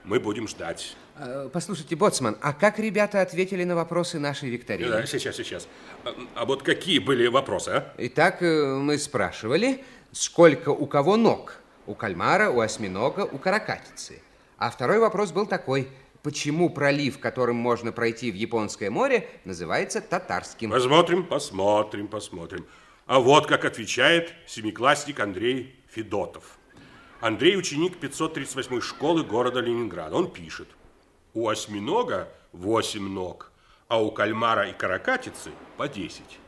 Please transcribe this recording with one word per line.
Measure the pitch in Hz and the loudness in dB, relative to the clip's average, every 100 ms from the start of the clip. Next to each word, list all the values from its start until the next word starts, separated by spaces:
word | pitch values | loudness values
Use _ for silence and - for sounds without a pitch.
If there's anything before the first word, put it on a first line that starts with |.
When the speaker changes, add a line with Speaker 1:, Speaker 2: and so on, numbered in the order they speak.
Speaker 1:
мы | 95 113 | 2 0
будем | 107 104 107 | 0 -4 -6
ждать. | - 82 82 - - - - | -8 -8 -8 -10 -14 -20 -14
Speaker 2:
Э, | 135 135 135 | -10 -8 -6
послушайте, | 175 165 170 151 165 | -6 -6 -8 -6 2
боцман, | 202 - 120 107 | 2 4 -2 0
а | 143 | -4
как | 139 208 208 | 2 2 2
ребята | 220 202 208 202 | -2 0 2 2
ответили | 185 165 185 190 | 0 0 -2 -2
на | 180 170 | 0 0
вопросы | 165 175 170 165 | 0 -2 -2 -2
нашей | 147 135 135 | -4 -4 -4
викторины? | 117 - 101 120 | -6 -4 -4 0
Speaker 1:
Да, | 110 113 | 0 -2
сейчас, | - 123 - | -4 -4 -6
сейчас. | 110 90 - - - - | -8 -10 -12 -18 -20 -14
А, | - 110 123 - | -12 -12 -12 -6
а | 117 | -2
вот | 135 | -2
какие | - 151 165 170 | 0 -2 2 0
были | 139 127 120 | 2 4 4
вопросы, | 127 135 95 - | 4 2 -4 0
а? | 113 143 - | -2 -4 -8
Speaker 2:
Итак, | 123 - 170 190 | -4 4 4 4
э, | 175 156 143 135 | 2 2 2 0
мы | 139 147 | 0 0
спрашивали, | - 120 92 - 110 147 247 262 - - - | -2 -2 -2 -4 -2 2 2 0 -6 -20 -18
сколько | - - - 170 139 - | -6 -4 8 8 8 0
у | 139 143 | -2 0
кого | 147 143 214 | 2 4 6
ног? | 220 110 - - - - - | 6 4 -2 -18 -20 -20 -14
У | 104 | -6
кальмара, | 110 85 110 175 214 | -6 0 2 4 4
у | 123 | 2
осьминога, | 110 - 104 92 127 - | 0 -2 -6 0 -2 -2
у | 202 135 | -6 -4
каракатицы. | 190 202 - 123 - - - - - _ _ - | -2 -2 -2 -8 -8 -18 -18 -18 -20 _ _ -4
А | 110 | -4
второй | - 127 202 | -2 2 4
вопрос | 226 208 202 | 4 2 -2
был | 160 214 | -2 -2
такой. | 185 - 135 131 - - _ | -4 -2 -2 -2 -10 -20 _
Почему | 147 147 147 151 175 | -8 -6 -2 2 0
пролив, | 139 139 143 143 - | 2 0 2 0 -2
которым | 120 117 120 120 | -6 0 0 0
можно | 120 117 113 | 0 0 -2
пройти | 113 117 113 123 | -2 -2 -2 -6
в | 95 | -4
Японское | 110 113 107 - 101 | -2 -2 -2 -4 -4
море, | 127 269 247 - - - | 0 2 0 -2 -14 -12
называется | 90 82 110 196 220 | -8 -4 -2 -2 -6
Татарским? | - 180 - 92 - - 110 | -4 -6 -4 -6 -6 -8 0
Speaker 1:
Посмотрим, | 113 127 151 170 175 | 2 6 6 6 2
посмотрим, | 175 139 - 95 98 104 107 104 104 | 0 -4 -4 -2 2 2 0 -4 -8
посмотрим. | 104 - 90 82 90 82 - - - _ | -8 -10 -12 -10 -12 -12 -20 -20 -20 _
А | 151 | 6
вот | 120 147 147 | 8 8 8
как | 147 | 2
отвечает | 143 - 107 - 135 170 165 - - | 2 -4 -6 2 4 4 2 -12 -16
семиклассник | - 107 104 123 147 143 139 | -6 -6 2 2 2 0 -4
Андрей | 104 92 113 131 113 - _ | -4 0 -2 -2 -6 -16 _
Федотов. | - 104 101 87 - - - _ - - - - - | -12 -6 -4 -4 -8 -20 -20 _ -20 -20 -20 -20 -4
Андрей | 113 107 156 196 | -2 2 2 2
ученик | - 147 180 180 | -2 -2 -2 -2
пятьсот | 135 - 160 160 | -10 -4 -4 -4
тридцать | 135 131 | -8 -8
восьмой | 123 123 | -4 -4
школы | - - 147 165 | -6 -2 0 2
города | 117 110 123 123 | 0 0 0 0
Ленинграда. | 117 117 113 87 78 101 | -2 -2 -4 -8 -4 -4
Он | 180 | -4
пишет: | - 80 - - - - _ _ _ _ | -6 -14 -14 -16 -20 -20 _ _ _ _
«У | 113 113 | -4 -2
осьминога | 107 - 104 104 208 208 101 82 - _ | -2 -4 -6 -2 0 0 -4 -6 -16 _
восемь | 87 92 113 - 107 98 | -8 0 0 0 -6 -6
ног, | 95 90 - - _ _ _ _ | -6 -6 -10 -18 _ _ _ _
а | 117 | 0
у | 107 | 0
кальмара | 107 107 110 117 110 101 | 0 0 2 2 2 0
и | |
каракатицы | - 104 95 - 254 - - - 73 - - | -2 -4 -2 0 -2 -4 -12 -16 -16 -20 -8
по | 143 | -6
десять». | 104 87 - - - | -6 -10 -12 -20 -20